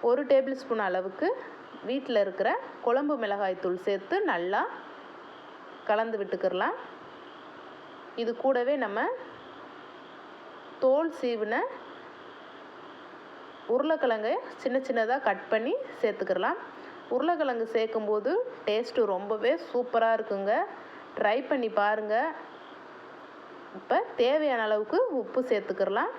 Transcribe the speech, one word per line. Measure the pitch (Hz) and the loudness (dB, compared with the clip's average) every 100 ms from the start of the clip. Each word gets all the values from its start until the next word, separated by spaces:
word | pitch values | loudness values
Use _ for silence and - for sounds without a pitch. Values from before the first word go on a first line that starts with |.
| 233 | 6
ஒரு | 254 277 | 4 8
டேபிள் | 269 262 262 | 6 6 -4
ஸ்பூன் | - 220 196 | -2 0 2
அளவுக்கு | 180 185 190 330 508 - - - - - | 2 0 0 0 0 -6 -14 -16 -10 -4
வீட்ல | 262 262 226 | -4 2 2
இருக்கிற | 196 185 226 427 - - | 2 2 2 2 -4 -2
குழம்பு | 240 254 294 294 | 2 2 2 0
மிளகாய் | 214 202 196 185 | 0 2 0 0
தூள் | 190 180 | 0 0
சேர்த்து | 208 196 190 370 392 | 0 0 2 2 2
நல்லா | 180 175 208 415 - - - - - - - - - - - - | 2 2 2 0 -4 -14 -16 -16 -16 -16 -18 -18 -18 -16 -10 2
கலந்து | 214 226 220 | 2 2 -2
விட்டுக்கிறலாம். | 196 180 185 180 240 403 - - - - - - - - - - - - - - | -2 0 0 2 0 -2 -8 -14 -16 -16 -16 -16 -16 -16 -16 -16 -18 -16 -12 -4
இது | 226 233 | -2 2
கூடவே | 262 247 247 285 | 4 4 4 2
நம்ம | 220 202 330 508 508 - - - - - - - - - - - - - - - | 0 0 0 -2 -8 -14 -16 -16 -16 -16 -16 -18 -18 -18 -18 -18 -16 -16 -16 4
தோல் | 262 277 330 311 | 6 6 4 0
சீவின | 247 226 214 240 494 523 - - - - - - - - - - - - - - - - - - - 240 | -2 0 0 0 0 -4 -12 -14 -16 -16 -16 -16 -18 -16 -16 -16 -16 -16 -16 -16 -16 -16 -16 -16 -2 0
உருளைக்கிழங்கை | 294 320 254 220 214 349 - - | 2 2 2 2 2 0 -2 -4
சின்ன | 262 254 262 | 0 0 2
சின்னதா | 233 220 269 262 | 2 2 2 2
கட் | 196 - | 0 2
பண்ணி | 220 233 494 523 - | 0 2 -2 -4 0
சேர்த்துக்கிறலாம். | 220 202 190 180 220 392 - - - - - 247 | 0 0 0 2 2 -2 -6 -14 -16 -16 -2 0
உருளைக்கிழங்கு | 311 339 285 240 226 226 | 2 2 2 0 0 2
சேர்க்கும்போது | 220 220 214 214 214 381 508 - - | 2 0 2 2 4 2 0 -4 0
டேஸ்ட் | 208 233 - 208 | 0 2 2 2
ரொம்பவே | 185 202 214 226 320 - | 2 0 0 2 2 0
சூப்பரா | 247 247 233 226 226 | -2 2 4 4 4
இருக்குங்க. | 220 196 196 247 392 - - - - - | 2 -2 2 2 0 -6 -14 -16 -12 0
ட்ரை | 214 226 262 | 2 2 2
பண்ணி | 277 226 202 | 0 2 2
பாருங்க. | 202 214 214 220 311 311 - - - - - - - - - - - - - 185 | 4 2 2 2 2 -4 -12 -16 -16 -16 -16 -18 -18 -18 -18 -18 -16 -16 -14 -14
இப்ப | - 302 494 - | 2 2 2 2
தேவையான | 240 302 302 240 214 | 4 6 4 2 2
அளவுக்கு | 208 214 349 494 277 | 2 2 2 2 2
உப்பு | 208 - 254 | 0 -2 2
சேர்த்துக்கிறலாம். | 214 - 185 190 202 247 | 2 2 0 2 2 0